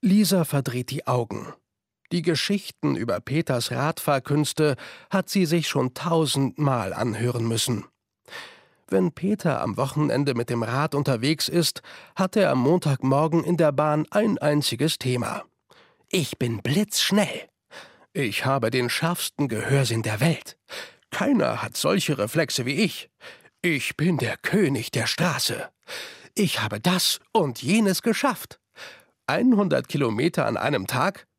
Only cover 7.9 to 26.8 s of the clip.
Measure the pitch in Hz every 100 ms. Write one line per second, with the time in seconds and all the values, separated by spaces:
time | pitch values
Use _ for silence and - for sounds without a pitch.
7.9 | _ _ _ - - - - _ _ _
8.9 | 190 180 - 185 208 165 135 - 107 135
9.9 | 151 151 131 139 120 120 120 110 127 151
10.9 | 143 143 120 127 156 - 175 160 - -
11.9 | - - - 190 220 175 131 123 175 160
12.9 | 135 131 135 156 165 156 170 160 143 151
13.9 | 151 156 208 220 - 147 147 143 120 151
14.9 | - 131 123 117 - - _ _ - _
15.9 | _ _ - 143 - 120 113 113 156 208
16.9 | - - 202 185 - - _ _ - -
17.9 | _ _ - 123 98 131 135 113 127 120
18.9 | - 165 175 - - 143 110 - 139 123
19.9 | 113 110 107 165 156 - - _ - -
20.9 | - _ - 233 262 120 117 113 110 151
21.9 | 190 - 143 104 156 151 - 120 143 202
22.9 | - - _ - - - _ 175 147 -
23.9 | - 160 160 117 - - 196 175 135 -
24.9 | - 113 - 175 135 - - - _ -
25.9 | - - - - - 196 - 107 104